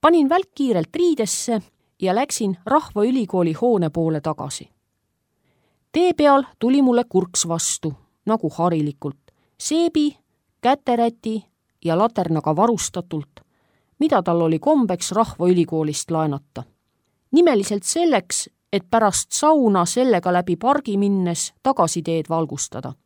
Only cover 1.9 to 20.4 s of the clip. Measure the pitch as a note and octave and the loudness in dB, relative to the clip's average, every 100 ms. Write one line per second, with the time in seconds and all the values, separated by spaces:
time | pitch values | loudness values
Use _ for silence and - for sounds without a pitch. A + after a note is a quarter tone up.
1.9 | _ F#3+ G3 C#4+ - G#3 F3+ - D4 D4+ | _ -2 0 -2 -4 -4 -4 0 -2 0
2.9 | - G#3+ C4 G#3+ F#3+ E3+ D#3 A#3+ G#3+ D#3+ | -2 0 0 -2 0 0 0 0 0 0
3.9 | D#3+ D#3+ D#3 D3+ D3+ C#3 - - _ _ | -2 -2 -2 -4 -6 -8 -12 -16 _ _
4.9 | _ _ _ _ _ _ _ _ _ _ | _ _ _ _ _ _ _ _ _ _
5.9 | D4+ F4+ E4+ D4 C#4 C4+ _ A3+ C4+ C4 | 0 0 4 4 4 2 _ 0 4 4
6.9 | A#3+ A#3+ F#3 F3+ - E3+ E3 - - D#3+ | 2 2 0 0 -4 -4 -4 -4 -6 -8
7.9 | C#3 _ _ - A3 D#3 - F3 E3 D3+ | -10 _ _ -2 -2 -2 -2 0 0 -4
8.9 | C#3+ D3 C#3 _ _ _ _ - D#4 E4+ | -6 -12 -12 _ _ _ _ -4 0 0
9.9 | E4 D4 - _ _ _ _ A#3+ C#4+ - | 0 -2 -4 _ _ _ _ -2 0 0
10.9 | A#3+ A#3 A#3 A3+ A3 - _ _ _ E3+ | 0 0 -2 -8 -8 -10 _ _ _ -4
11.9 | E3 A3 A3 F3 D#3+ D#3 D#3 A3+ A3+ - | 0 0 -2 -2 -2 -2 0 2 0 -4
12.9 | F#3+ F3 D#3+ C#3+ - _ _ _ _ _ | -8 -8 -10 -10 -20 _ _ _ _ _
13.9 | _ D4+ A3+ F3+ E3+ E3 D#3+ - D4+ A3+ | _ 0 2 2 0 0 0 2 2 2
14.9 | F3+ - F#3+ A3+ - F3+ F3+ E3 D#3+ D#3 | -2 -4 -2 -2 0 2 2 2 -2 -4
15.9 | C#3+ - D#3+ D#3 C#3 _ - - _ _ | -6 -4 -2 -2 -4 _ -16 -16 _ _
16.9 | _ _ _ _ C#4+ F4 A#3 G3 G3+ - | _ _ _ _ 4 4 4 0 -4 -4
17.9 | E4 E4+ A#3 - - - _ _ G3+ - | -2 2 0 -2 -8 -8 _ _ -6 0
18.9 | A3+ G#3+ F3+ - - D4+ D#4 A#3 G3 E3+ | 2 2 0 -6 0 2 4 4 2 0
19.9 | - B3+ F#3+ F3+ F3+ | 0 2 2 2 -2